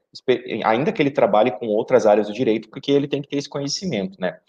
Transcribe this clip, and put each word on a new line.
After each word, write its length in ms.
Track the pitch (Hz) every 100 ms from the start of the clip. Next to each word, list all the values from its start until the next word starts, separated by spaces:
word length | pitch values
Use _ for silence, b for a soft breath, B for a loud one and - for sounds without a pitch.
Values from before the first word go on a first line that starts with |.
| _
espe-, 480 | - - 123 - 110
ainda 300 | - 113 165
que 80 | 208
ele 100 | 143
trabalhe 400 | 139 117 104 117
com 160 | 123 117
outras 380 | 107 117 127 104
áreas 220 | 104 107
do 60 |
direito, 360 | 107 117 110 110
porque 240 | - -
ele 160 | 139 143
tem 120 | 143
que 60 | 143
ter 100 | 143
esse 120 | 143
conhecimento, 680 | 147 139 - 190 113 95 -
né? 180 | 92 -